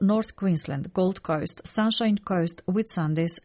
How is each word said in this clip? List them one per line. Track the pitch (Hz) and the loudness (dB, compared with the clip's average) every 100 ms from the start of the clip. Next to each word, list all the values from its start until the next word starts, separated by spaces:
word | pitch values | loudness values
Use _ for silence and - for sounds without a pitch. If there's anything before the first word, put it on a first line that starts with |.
North | 196 214 220 | 2 2 0
Queensland, | - 196 160 - 139 165 | -2 0 0 -2 -6 -4
Gold | - 185 190 | 0 0 0
Coast, | - 151 160 - | -2 -2 -2 -6
Sunshine | - - 220 - 220 202 | -4 0 2 2 2 0
Coast, | - 180 170 - - | 0 0 0 -4 -2
Whitsundays, | 202 220 175 156 156 165 - | -2 0 -2 0 0 -2 -2